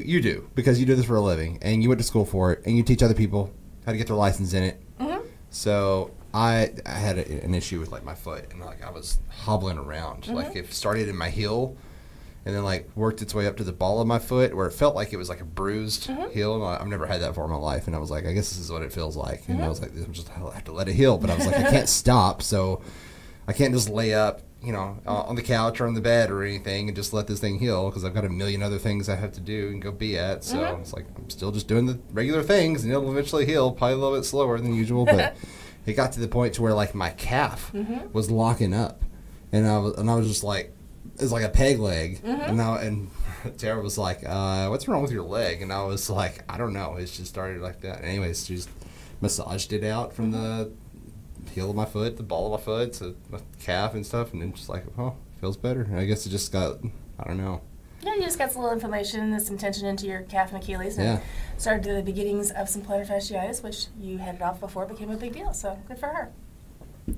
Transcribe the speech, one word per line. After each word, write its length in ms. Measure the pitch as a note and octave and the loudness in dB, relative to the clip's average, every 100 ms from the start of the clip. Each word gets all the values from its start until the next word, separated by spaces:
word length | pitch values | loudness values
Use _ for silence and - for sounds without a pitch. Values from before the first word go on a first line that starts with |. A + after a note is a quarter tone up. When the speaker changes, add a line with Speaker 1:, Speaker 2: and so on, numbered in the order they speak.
Speaker 1:
you 160 | - E3+ | 2 4
do, 300 | A2+ - - | 4 2 -2
because 240 | - B2+ A#2+ | 2 6 6
you 60 | |
do 100 | C3 | 6
this 120 | B2+ A2+ | 6 6
for 100 | A2+ | 4
a 60 | |
living, 380 | G2+ E2 D#2+ E2+ | 4 2 0 -2
and 200 | G2+ A2 | 2 4
you 60 | A#2 | 6
went 100 | A#2+ | 6
to 80 | A#2 | 4
school 200 | A2+ G2+ | 4 4
for 260 | F#2+ F#2 | 4 4
it, 80 | E2+ - | 4 4
and 100 | A#2 | 4
you 60 | |
teach 200 | A#2 A#2+ | 6 8
other 120 | A#2 | 8
people 360 | A2+ A2 G2+ F#2+ - - - - | 6 4 2 -2 -6 -18 -10 -4
how 60 | |
to 40 | A2 | -2
get 100 | A2+ | 0
their 100 | G#2 | 4
license 360 | G2+ F2+ F#2 | 4 4 2
in 120 | F#2 | 2
it. 180 | F#2 - - - | 2 0 -10 -6
Speaker 2:
Mm-hmm. 260 | C#4 F#4 A#4 - - | -4 -4 -8 -14 -14
Speaker 1:
So 640 | - G#3+ G3+ G3 F#3+ - - - | -4 2 2 4 2 0 -8 -4
I, 380 | G#2+ A#2 A2+ A2 - | 2 4 6 4 0
I 60 | - | -8
had 260 | B1 G#2 F2+ | -2 0 0
a, 260 | - D2+ | -2 -4
an 120 | E2 | 0
issue 260 | F2+ - F2 | 0 0 -4
with, 100 | D#2 | -6
like, 140 | - | -8
my 100 | - | -10
foot, 380 | D#2 E2+ D2+ - | -12 -10 -12 -12
and, 80 | F2 | -14
like, 240 | F2+ - | -14 -12
I 60 | - | -12
was 280 | E2 - - - | -12 0 2 2
hobbling 480 | - G2+ G#2+ F#2+ D#2+ | -4 0 2 2 -2
around. 460 | C#2 D#2 D#2+ - | -4 -6 -6 -8
Speaker 2:
Mm-hmm. 100 | - | -6
Speaker 1:
Like, 220 | A#3+ - F#2+ | -4 -4 -6
it 180 | F2 | -8
started 340 | - G#2 A2 G#2 | -4 0 0 0
in 80 | F#2+ | -2
my 140 | E2+ | -2
heel, 440 | G#2+ G2+ A2+ C3 - - - - - - - | 0 0 0 0 -4 -16 -18 -18 -18 -18 -10
and 100 | - | -4
then, 100 | G2+ | -2
like, 260 | G2 F2+ - G#2 | 0 0 -2 0
worked 260 | A2 A2 | 0 0
its 120 | G#2 | -2
way 120 | G#2+ G2+ | 0 0
up 100 | G2 | 0
to 60 | |
the 80 | F#2 | -4
ball 280 | E2 F#2 G#2+ | 0 2 2
of 40 | A2+ | 4
my 120 | A#2 | 2
foot, 360 | - B2+ B2+ | 2 4 4
where 120 | F#2 F2+ | 4 -2
it 60 | |
felt 220 | - D3 | 4 4
like 200 | F#2+ G#2 | 4 -2
it 20 | G#2 | -4
was, 140 | F2 | -6
like, 100 | E2 | -8
a 40 | E2 | -8
bruised 640 | E2+ G2 G#2+ A2 - - | -2 -2 0 -2 -4 -4
Speaker 2:
Mm-hmm. 240 | C4+ F#4 | -6 -4
Speaker 1:
heel. 220 | A2 G#2 A2 | 0 0 0
And 80 | |
I, 160 | G2 F2 | -2 -2
I've 60 | G2+ | -2
never 180 | G2+ D#2 | -2 -2
had 160 | F#2 | -2
that 60 | D#2 | -2
before 160 | E2+ | -2
in 60 | D2+ | -2
my 60 | D2+ | -2
life, 300 | D2+ C2+ - | -2 -2 -2
and 100 | D#2+ | -4
I 20 | |
was 120 | D#2 | -2
like, 160 | D2+ E2 | -4 0
"I 60 | |
guess 180 | F#2+ G2+ | 0 0
this 80 | F2+ | -4
is 120 | E2 | -6
what 120 | E2 | -6
it 100 | D#2+ | -6
feels 240 | F2 D#2 D#2 | -4 -4 -4
like." 280 | - - - | -6 -6 -4
And 80 | F2 | -2
I 20 | |
Speaker 2:
Mm-hmm. 80 | D#2+ | 0
Speaker 1:
was 100 | D#2 | -2
like, 120 | - | -6
"I'm 180 | - E2 | -8 -8
just, 160 | E2 D#2+ | -8 -10
I 80 | - E2+ | -10 -10
have 120 | - | -10
to 80 | - | -8
let 160 | E2 F#2+ | -4 0
it 60 | |
heal." 220 | F#2 C3+ F#2+ | 6 8 8
But 120 | D2 | 4
I 60 | E2+ | 2
was 100 | F#2 | 4
like, 100 | C#4 | 4
"I 140 | C#4 | 6
can't 180 | C#3 - | 6 6
Speaker 2:
<laughs> 140 | - | 4
Speaker 1:
stop, 400 | B2+ B2 F#2+ - | 6 8 6 4
so 400 | - G2+ F#2 F#2 - - - - - - - | 0 2 2 0 -6 -16 -16 -18 -18 -10 -2
I 60 | |
can't 200 | - C#3 | 4 4
just 160 | B2+ G#2+ | 4 2
lay 240 | G#2+ A2+ | 2 2
up, 280 | G#2+ G#2+ - - - | 4 4 2 -10 -10
you 120 | A#2+ | -6
know, 260 | G#2 F#2+ G2+ - | -4 -4 -6 -4
uh, 160 | G#2 | -2
on 140 | - A#2+ | -2 -4
the 60 | |
couch 380 | A#2 A#2 A2+ A2+ | 2 2 2 2
or 60 | A#2+ | 0
on 80 | |
the 60 | A2+ | 2
bed 300 | A#2 A#2 G#2+ | 6 6 6
or 100 | G2 | 2
anything 460 | G2+ G2+ G2+ G2 G#2 | -2 -2 -2 -2 -2
and 80 | F#2+ | -2
just 160 | G2 | -2
let 160 | G#2+ G2+ | -2 0
this 100 | G2 | -2
thing 220 | G#2+ G2 | 0 0
heal, 280 | B2 F#2+ F#2+ | 2 2 0
'cause 120 | G2 | -2
I've 100 | F#2 | -2
got 100 | G2 | 0
a 40 | G2+ | 0
million 320 | F2+ G2+ G2 | 0 0 0
other 180 | G2+ G2+ | 0 0
things 300 | A2 G2+ G2 | 0 0 0
I 60 | |
have 160 | F#2+ G2+ | -2 -4
to 60 | F#2+ | -6
do 280 | F2+ G#2+ G2+ | -6 -4 -4
and 120 | G2 | -4
go 120 | G2 | -6
be 260 | G2 A2 F2+ | -4 -2 0
at." 240 | F#2 F#2+ | 0 -2
So 140 | - - | -4 -2
Speaker 2:
Mm-hmm. 240 | - F2 | -2 -4
Speaker 1:
it's 100 | - | -8
like, 140 | - - - | -10 -10 -12
I'm 140 | - | -12
still 220 | - F#2+ | -6 -4
just 160 | G#2 - | -2 2
doing 180 | A2+ B2 | 4 4
the 140 | B2 - | 0 -4
regular 300 | G#2+ C3 D#3 | -2 2 2
things, 400 | D3+ G3+ E3 D3 | 6 6 6 2
and 100 | A2+ | 2
it'll 160 | C#3 C3+ | 0 2
eventually 340 | C#3 C#3+ D#3 C#3 | 0 2 2 4
heal, 240 | D#3 B2+ | 6 4
probably 240 | A#2 B2 | 4 2
a 40 | C3 | 4
little 180 | C3+ C3+ | 2 0
bit 60 | |
slower 340 | - C#3 C3 A#2 | 0 2 2 2
than 160 | A#2 | 2
usual, 300 | A2+ A2+ A#2+ | 2 4 6
but 320 | B2 G3 - - - - | 8 8 6 0 -12 -16
Speaker 2:
<laughs> 260 | - - - | -18 -8 -2
Speaker 1:
it 60 | |
got 180 | G#2+ B2+ | 2 2
to 60 | A#2 | 0
the 60 | A#2 | 0
point 260 | A#2+ B2 | 2 2
to 80 | - | 2
where, 120 | A2+ | 2
like, 180 | G#2+ G2+ | 4 2
my 180 | G2+ F2+ | 0 -4
calf 600 | - - C3 C#3+ - - | -2 0 2 2 -2 -8
Speaker 2:
Mm-hmm. 400 | G3+ G#3+ A#3+ G#4 | -6 -4 -4 -4
Speaker 1:
was 200 | A2 G#2+ | -2 2
locking 420 | A2+ A2+ A#2+ G#2 | 4 4 4 2
up, 260 | G2+ A2 - - - - - - | 2 0 -2 -4 -4 -16 -18 -2
and 120 | G#2+ | 2
I 140 | G#2+ G#2+ | 4 4
was, 160 | G2+ - | 2 0
and 140 | A2 | 2
I 60 | A#2 | 4
was 100 | A2 | 2
just 160 | G#2 | 0
like, 300 | G2+ G2 - - - - - - | -2 -2 -4 -12 -18 -16 -16 -4
it's 120 | C3+ | 0
like 140 | A#2 | 2
a 40 | G#2+ | 4
peg 280 | - C3+ B2 | 6 6 6
leg, 440 | G#2 E2 E2 F#2+ | 4 0 -2 -4
Speaker 2:
Mm-hmm. 180 | A3 C4+ | -4 -4
Speaker 1:
and 220 | - A2 | 0 2
I, 200 | A2+ A2+ | 2 0
and 260 | G#2+ G#2+ F#2 - - | -2 -4 -4 -2 -4
<laughs> 240 | - A2 - | -4 -10 -6
Tara 240 | A2 A2 | -4 -2
was 160 | G2+ G2+ | -2 -2
like, 220 | F#2 F2+ | -2 -2
"Uh, 440 | - F#2+ G2 F#2+ F#2+ | -4 -2 0 0 0
what's 200 | A#2 - | 0 0
wrong 140 | F3 | 2
with 80 | C#3 | 2
your 120 | A#2 | -2
leg?" 360 | E2+ G#2+ G2+ E2+ | -2 0 0 -2
And 100 | F#2+ | -4
I 100 | G2 | -2
was 240 | G2 G2+ - | -2 -2 -2
like, 340 | G2 F#2 - - | 0 -2 -4 -8
"I 80 | F#2+ | -4
don't 160 | A#2 | -4
know. 220 | G2 E2 F2 | -4 -6 -6
It's 180 | F2 - | -8 -10
just 120 | F#2 | -10
started 320 | G2 F#2+ F2+ | -8 -6 -6
like 220 | F2+ E2+ | -8 -8
that." 200 | F#2+ F#2 | -10 -8
Anyways, 440 | F2 G2 F2 E2+ - | -4 -2 -2 -2 -4
she 80 | F2+ | -6
just 140 | - - - - - - | -8 -12 -16 -16 -16 -4
massaged 520 | G2+ - - G2 - | -2 -2 -4 -6 -4
it 100 | G#2 | -2
out 300 | G#2+ A2 B2 | -2 -2 -4
from 180 | - A2 | -2 -2
Speaker 2:
Mm-hmm. 100 | A2 | 0
Speaker 1:
the 280 | A2 A2 G#2+ - - - - - - - - | -2 -4 -6 -10 -18 -18 -18 -18 -16 -16 -10
heel 160 | - F#2+ | -6 -2
of 60 | G2+ | -2
my 80 | |
foot, 320 | G#2+ G#2 A2+ A2+ | -2 -2 -2 -4
the 60 | |
ball 300 | G#2 E2 G2+ | -4 -2 0
of 60 | G#2+ | -2
my 40 | |
foot, 280 | - A2 B2 | -2 -2 -2
to 220 | - F2+ F2+ - | -4 -10 -10 -12
my 80 | - - - | -14 -12 -10
calf 320 | - F2+ G#2 | -2 0 0
and 100 | A2 G#2 | -2 -4
stuff, 260 | A#2 A#2 | -4 -4
and 80 | F2 | -4
then 120 | F2 | -8
just 160 | - - | -8 -8
like, 160 | F#2 F#2+ - | -8 -8 -6
"Oh, 160 | B2+ B2+ - - | -6 -6 -14 -8
feels 160 | F#2+ G2 | -6 -4
better." 260 | B2 B2+ | -2 -2
And 160 | G#2 F#2 | -2 0
I 60 | G2 | 0
guess 200 | G#2 F#2+ | 0 -2
it 40 | |
just 220 | G2+ - | -4 -2
got, 260 | F#2+ - - A#2 - - - | 0 0 -2 -8 -10 -12 -10
I 60 | |
don't 120 | - F#2 | -6 -4
know. 220 | F#2+ F2+ - - - - | -4 -6 -8 -18 -20 -10
Speaker 2:
Yeah, 120 | F#4+ | -4
you 80 | G#4+ | -2
just 160 | F4 E4 | -2 0
got 120 | C4+ | -2
some 120 | B3+ | -2
little 120 | A#3+ | -2
inflammation 460 | A3+ A3 G#3 G3+ A3 G#3+ | -2 -2 -4 -4 -2 0
and 100 | G#3+ | 0
some 140 | G#3 G3 | -2 -4
tension 300 | G3+ G3 G3 | -4 -2 -2
into 200 | G3 G3 | -2 -4
your 160 | F#3 | -6
calf 300 | F#3 G3 F#3 | -2 0 0
and 100 | F#3+ | -2
Achilles, 360 | F#3+ G3 - - | -6 -4 -4 0
and 80 | G#2 | 2
Speaker 1:
Yeah. 140 | G#2+ - - - - | 0 -2 -6 -6 -2
Speaker 2:
started 280 | - G#3+ G3+ G3 | 0 0 0 -2
the 60 | |
beginnings 480 | F#3+ G3 G3+ G3+ G3+ | -2 -2 0 0 -2
of 180 | G3 G3 | -2 -4
some 140 | G3+ | -4
plantar 240 | G3+ G3+ G3+ | -2 -4 -2
fasciitis, 560 | G3+ G3 G3 G3 A#3+ | -4 -2 -4 -4 -6
which 240 | A3+ G#3+ - A3 | -8 -8 -8 -8
you 180 | F#3+ F#3 | -8 -8
headed 240 | F#3 F3+ | -8 -4
off 160 | F3 F3+ | -4 -4
before 240 | G3 F#3 | -6 -6
it 40 | G3 | -6
became 220 | G3+ G#3 | -8 -8
a 60 | A3 | -6
big 160 | A#3+ | -6
deal. 180 | A#3+ G4+ | -6 -4
So 260 | - G3+ G3 - | -4 -6 -8 -10
good 100 | A3 | -8
for 80 | C#4+ | -4
her. 220 | D#4+ - - - - - - - - - | -4 -6 -12 -18 -20 -20 -20 -20 -10 -6